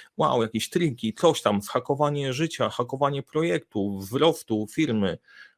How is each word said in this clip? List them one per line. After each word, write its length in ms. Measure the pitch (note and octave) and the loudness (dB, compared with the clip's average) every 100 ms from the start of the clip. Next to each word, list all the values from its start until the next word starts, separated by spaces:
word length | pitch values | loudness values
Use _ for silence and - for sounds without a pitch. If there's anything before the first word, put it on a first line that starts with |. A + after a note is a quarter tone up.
| - - | -10 -2
wow, 260 | D3+ B2+ | 2 2
jakieś 280 | A2+ A2 - | 0 -2 -2
triki, 440 | E3+ E3 A#2+ A2 | -2 -2 -2 -6
coś 280 | - E3+ C#3+ | 2 2 4
tam, 180 | G#2+ G2+ | 2 0
hakowanie 720 | - B2+ B2 C#3 D3 C#3+ C#3 | 0 -4 -2 0 0 0 -2
życia, 360 | B2+ E3 - G#2+ | -2 -2 0 -2
hakowanie 540 | - A#2+ C3+ C#3+ C#3 | -2 -4 -2 0 -2
projektu, 760 | - D#3 E3+ E3+ - G#2+ G2+ G2 | -4 -2 0 -2 -4 -4 -4 -4
wzrostu 680 | G2 B2+ D#3+ D#3 - G#2+ G#2 | -6 2 2 2 -2 -4 -2
firmy. 480 | - D3 A2 F#2+ D#2+ _ - - | -2 0 2 0 -2 _ -20 -20